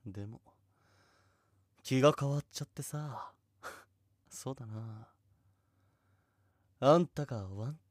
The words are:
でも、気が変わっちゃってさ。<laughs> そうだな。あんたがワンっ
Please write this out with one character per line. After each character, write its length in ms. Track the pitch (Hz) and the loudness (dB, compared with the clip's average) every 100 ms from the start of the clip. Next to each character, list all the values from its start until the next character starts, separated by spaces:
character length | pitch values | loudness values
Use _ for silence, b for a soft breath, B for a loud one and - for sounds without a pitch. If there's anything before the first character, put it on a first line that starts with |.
| 104 | -12
で 200 | 98 101 | -10 -10
も、 160 | - - - _ b b b b b b b b b _ _ | -12 -20 -20 _ b b b b b b b b b _ _
気 180 | - 131 | 0 6
が 140 | 143 - | 6 6
変 120 | 139 | 0
わ 100 | 143 | -2
っ 60 | - | -4
ち 100 | - | -10
ゃ 40 | 147 | -10
っ 20 | |
て 120 | - | -10
さ。 500 | - 151 151 123 - - _ _ | -10 -8 -8 -10 -12 -18 _ _
<laughs> 680 | - - - _ _ _ - | -16 -16 -20 _ _ _ -20
そ 220 | - 131 | -12 -10
う 40 | 139 | -8
だ 100 | 110 | -10
な。 420 | 110 113 110 110 _ _ _ _ _ _ _ _ _ _ _ _ _ _ _ _ - | -10 -10 -12 -16 _ _ _ _ _ _ _ _ _ _ _ _ _ _ _ _ 2
あ 180 | 135 170 | 6 8
ん 80 | 165 | 6
た 180 | - 143 | -2 -6
が 220 | 113 95 | -6 -6
ワ 200 | 98 120 | -6 -6
ン 40 | |
っ 40 | 156 _ | -8 _